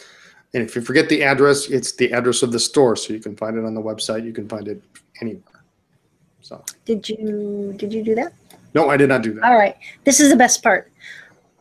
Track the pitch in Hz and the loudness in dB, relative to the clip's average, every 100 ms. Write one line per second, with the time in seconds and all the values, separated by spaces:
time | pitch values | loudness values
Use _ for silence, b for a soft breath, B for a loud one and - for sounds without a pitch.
0 | b b b b _ 127 110 127 117 135 | b b b b _ -6 -6 -6 0 2
1 | 156 151 139 135 143 139 - 131 120 - | 2 2 2 4 4 2 0 -4 -4 -2
2 | 123 120 120 117 123 117 - 151 127 104 | -2 0 0 0 0 -2 0 2 2 2
3 | - 107 110 104 110 113 110 110 110 110 | -4 -10 -10 -8 -6 -6 -6 -6 -8 -8
4 | - 110 113 110 104 110 104 98 _ _ | -6 -6 -8 -10 -10 -10 -10 -12 _ _
5 | _ - 113 95 _ _ _ _ _ _ | _ -12 -12 -12 _ _ _ _ _ _
6 | _ _ _ _ - - - - - 220 | _ _ _ _ -20 -18 -16 -10 -6 -6
7 | 208 214 214 208 208 202 202 196 208 220 | -6 -8 -6 -6 -6 -8 -10 -8 -8 -4
8 | 220 220 320 - _ - _ 147 147 139 | -2 -2 -4 -10 _ -20 _ 0 2 4
9 | 143 127 113 107 240 240 202 - B B | 4 2 -2 0 4 4 4 -2 B B
10 | - 277 285 262 240 - 233 190 - B | 0 4 6 6 4 2 0 0 -2 B
11 | B B B B _ _ | B B B B _ _